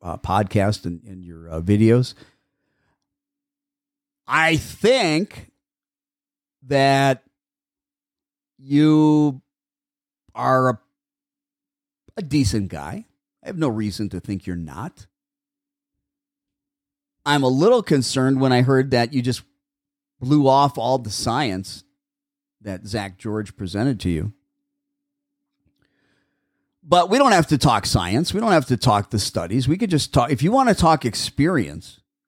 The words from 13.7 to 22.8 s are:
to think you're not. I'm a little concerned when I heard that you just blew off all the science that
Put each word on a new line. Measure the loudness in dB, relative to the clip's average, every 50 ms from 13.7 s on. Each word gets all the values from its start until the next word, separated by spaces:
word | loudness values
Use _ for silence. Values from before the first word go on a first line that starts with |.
| -2 -2 -4 -6 -6 -6 -8 -8
to | -8 -10
think | -10 -8 -10 -10 -8
you're | -8 -10
not. | -10 -10 -12 -12 -12 -14 -14 -16 _ -20 _ _ _ _ _ _ _ _ _ _ _ _ _ _ _ _ _ _ _ _ _ _ _ _ _ _ _ _ _ _ _ _ _ _ _ _ _ _ _ _ _ _ _ -4
I'm | 0 0 2 2
a | 2
little | 2 4 4 4 4 2 2
concerned | 2 0 0 0 0 -2 0 0 0 2 2
when | 2 2
I | 4 2 2
heard | 4 2 2 2 2 0
that | 0 0 0 -2
you | -4
just | -2 -2 -4 -6 -8 _ _ _ _ _ _ _ _ _ _ _ _ _ _ -10
blew | -2 0 2 2 4 4
off | 4 4 4 2 0 -2
all | -4 -2 -2 -2
the | -4 -6
science | -10 -8 -4 -4 -2 -2 -2 -4 -4 -6 -8 -10 -14 -20 -20 _ _ _ _ _ _ _ _ _ _ _ _ _ _ _ -14
that | -12 -12 -12